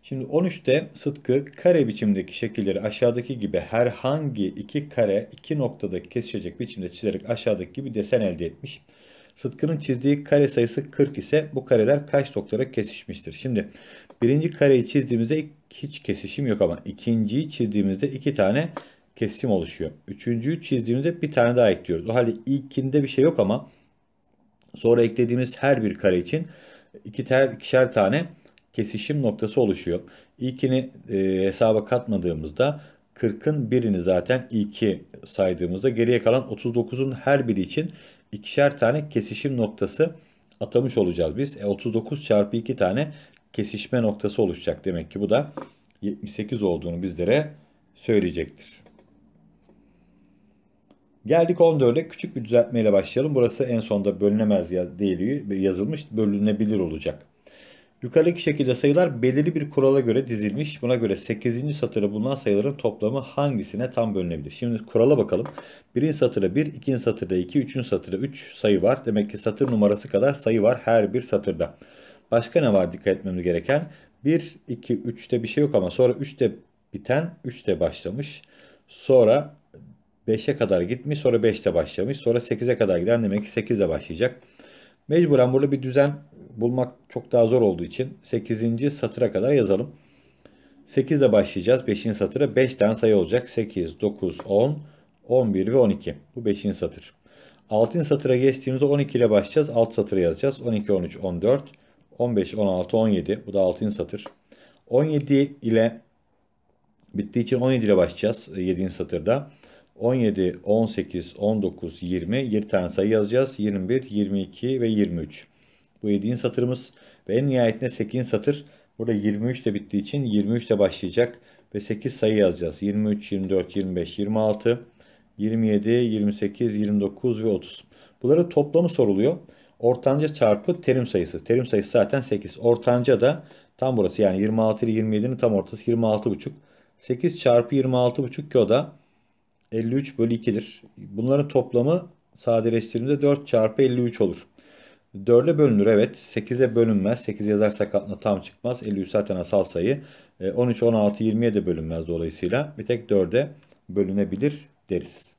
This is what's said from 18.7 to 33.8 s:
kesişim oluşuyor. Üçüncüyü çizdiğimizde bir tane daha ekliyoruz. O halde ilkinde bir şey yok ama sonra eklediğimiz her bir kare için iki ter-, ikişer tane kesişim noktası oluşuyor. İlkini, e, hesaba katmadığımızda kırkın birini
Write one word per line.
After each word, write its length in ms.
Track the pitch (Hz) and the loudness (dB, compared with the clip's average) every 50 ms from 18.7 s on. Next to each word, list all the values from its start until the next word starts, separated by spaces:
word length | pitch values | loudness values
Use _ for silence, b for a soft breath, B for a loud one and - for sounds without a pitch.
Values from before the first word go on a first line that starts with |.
| B B B B B B B B _ | B B B B B B B B _
kesişim 340 | - 117 101 - - - 127 | -6 -4 -4 -2 -2 0 0
oluşuyor. 400 | 101 90 82 73 - - 85 78 - - _ - | 0 0 0 -4 -8 -8 -8 -10 -10 -14 _ -16
Üçüncüyü 540 | 101 - - 120 120 117 113 143 165 170 | -16 -8 -4 -4 -4 -2 -2 -4 -4 -4
çizdiğimizde 600 | 170 - 143 120 107 110 120 131 139 170 170 170 | -4 -2 -2 -2 0 -2 -2 0 -2 -2 -4 -4
bir 100 | 165 147 | -6 -2
tane 240 | - - 117 120 120 | 2 4 4 4 6
daha 140 | 123 120 104 | 4 4 4
ekliyoruz. 380 | 185 - - - 85 80 - 110 | 4 0 -2 -4 -4 -4 -2 -2
O 60 | 113 | 0
halde 180 | 127 120 117 107 110 - | 2 2 0 -2 -4 -4
ilkinde 560 | 131 139 139 135 - - 135 131 135 131 151 | -4 -4 -4 -4 -6 -6 -4 -4 0 0 0
bir 60 | 139 131 | 0 2
şey 160 | - - 135 | 2 2 2
yok 160 | 165 - - | 4 4 2
ama 300 | 104 95 113 135 B B B B B B B _ _ _ _ _ _ _ _ _ _ _ _ _ _ _ - | 0 0 0 -4 B B B B B B B _ _ _ _ _ _ _ _ _ _ _ _ _ _ _ -16
sonra 280 | - - 117 117 120 | -2 2 4 6 6
eklediğimiz 560 | 117 113 110 - 123 113 120 127 127 120 - - | 4 2 2 0 0 0 0 -2 -2 -4 -4 0
her 240 | - 139 139 123 | 2 2 2 2
bir 120 | 110 101 - | 0 -2 -4
kare 240 | - - 98 92 90 | 2 2 2 2 2
için 280 | 87 - - 160 170 B B B B B B B B B - - _ | 0 -2 -4 -4 -4 B B B B B B B B B -20 -18 _
iki 200 | 107 - - 120 | -12 -10 -10 -2
ter-, 280 | - 131 131 135 131 135 | 2 2 4 4 2 0
ikişer 380 | - - - - 131 127 123 | -8 -6 0 4 4 4 4
tane 320 | - 110 98 113 120 156 175 170 b b b b b _ _ _ | 4 2 2 2 2 0 -2 -6 b b b b b _ _ _
kesişim 500 | _ - 107 107 - 104 - - 147 147 | _ -6 -6 -4 -6 -8 -4 -2 -2 0
noktası 380 | 135 110 101 - 113 104 - 135 | 0 0 -2 -2 -6 -2 2 2
oluşuyor. 400 | 120 104 95 - - 87 85 87 - B B B B B B _ | 2 2 0 -2 -2 -4 -4 -4 -6 B B B B B B _
İlkini, 520 | 123 131 127 - - 131 131 131 127 131 - - - - | -8 -8 -4 -2 0 0 0 0 -2 -4 -14 -20 -10 -4
e, 60 | 104 98 95 95 95 95 95 | -2 0 0 2 2 2 0
hesaba 380 | 98 95 - - - 107 107 104 | 0 2 2 2 4 4 2 0
katmadığımızda 960 | - 127 120 123 120 107 95 87 87 82 78 78 78 76 - 127 143 147 147 B B B B B _ _ | 0 -2 -2 0 -2 -2 -2 0 -2 -4 -4 -8 -10 -2 0 0 0 0 -6 B B B B B _ _
kırkın 560 | - - 113 104 - - 151 151 147 123 107 | -2 -2 -2 -2 -2 -2 -2 -2 -2 -2 0
birini 300 | 117 127 | 0 0